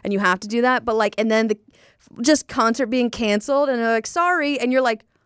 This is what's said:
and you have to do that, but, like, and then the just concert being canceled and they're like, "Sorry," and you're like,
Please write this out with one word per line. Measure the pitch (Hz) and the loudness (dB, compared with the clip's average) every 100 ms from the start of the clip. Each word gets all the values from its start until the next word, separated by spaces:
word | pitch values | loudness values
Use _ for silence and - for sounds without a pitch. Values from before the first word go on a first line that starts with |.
and | - | -4
you | 196 | 0
have | 196 190 | 2 0
to | 208 | -2
do | 233 | 0
that, | 247 254 233 | 0 0 0
but, | 220 | 0
like, | 208 - | 0 0
and | 220 | 0
then | 220 220 | 2 0
the | 214 _ _ _ _ _ - | -2 _ _ _ _ _ -2
just | 240 294 - | 2 2 0
concert | - 226 233 233 | 0 0 0 -2
being | 254 240 | 0 -2
canceled | - 220 208 - 277 285 | -2 0 0 0 0 0
and | 247 | 0
they're | 226 | 0
like, | 226 220 | -2 -2
"Sorry," | 349 349 349 294 269 | -2 0 0 -2 -2
and | 247 | 0
you're | 262 | 0
like, | 247 220 _ _ | 0 -2 _ _